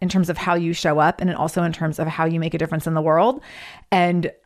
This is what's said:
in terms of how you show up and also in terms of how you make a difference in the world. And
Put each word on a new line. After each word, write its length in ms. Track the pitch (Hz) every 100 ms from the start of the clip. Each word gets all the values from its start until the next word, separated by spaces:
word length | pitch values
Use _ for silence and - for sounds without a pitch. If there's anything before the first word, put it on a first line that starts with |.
in 80 | 180
terms 220 | 185 170
of 80 | 165
how 160 | -
you 180 | 175 170
show 280 | 170 170 151
up 200 | 151 175
and 140 | 180
also 300 | 175 151 180
in 80 | 170
terms 260 | 165 160 151
of 80 | 160
how 180 | 156
you 140 | 165 165
make 160 | 165
a 40 | 160
difference 280 | 160 160 165
in 80 |
the 80 | 160
world. 400 | 156 160 214 269 - - - - -
And 400 | 190 175 175 160 -